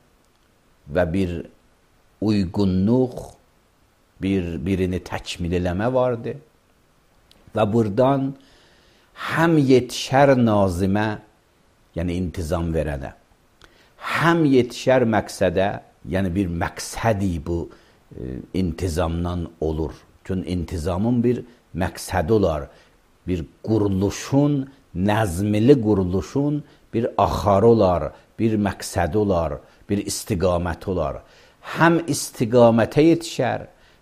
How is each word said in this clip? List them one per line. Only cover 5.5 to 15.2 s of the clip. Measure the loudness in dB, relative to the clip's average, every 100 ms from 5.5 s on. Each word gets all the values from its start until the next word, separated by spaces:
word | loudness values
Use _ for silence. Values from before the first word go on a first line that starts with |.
| -2
eləmə | -2 -2 -2
vardır. | 0 0 -2 -6 -12 -16 _ _ _ _ _ _ _ _ _ _
Və | -2 0
burdan | 2 0 2 2 2 -2 -8 _ _ _ _ _ _ _ -14
həm | -6 0 2 4
yetişər | 6 4 2 -6 -2 4 4 4
nazimə, | 4 4 2 0 0 0 -2 -6 -12 _ _ _ _ _ _ -8
yəni | -4 -4
intizam | -4 -6 -4 -4 -2
verənə, | -2 -2 -6 -10 -16 _ _ _ _ -20 _ _ _
həm | -6 0 2 4
yetişər | 4 4 2 0 2 4 4
məqsədə, | 2